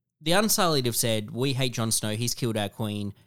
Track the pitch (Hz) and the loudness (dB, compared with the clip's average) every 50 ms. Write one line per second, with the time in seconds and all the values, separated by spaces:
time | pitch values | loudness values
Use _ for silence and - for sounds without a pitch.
0 | _ _ _ _ 151 156 170 202 220 208 - 220 190 170 156 139 123 120 110 - | _ _ _ _ 0 2 2 4 4 2 2 2 4 4 2 2 2 0 0 0
1 | 127 117 110 110 104 107 110 117 131 143 127 127 135 127 113 123 113 113 110 - | 2 2 2 0 -2 -4 -4 -2 -2 0 0 0 0 -2 0 0 -2 0 0 0
2 | - 107 107 104 120 117 - - 123 117 110 110 101 101 - - 110 104 104 104 | -2 -2 -2 -2 -2 -4 -4 -2 -2 -2 -2 -2 -2 -4 -4 -4 -6 -4 -4 -4
3 | 104 104 - _ - | -6 -8 -10 _ -20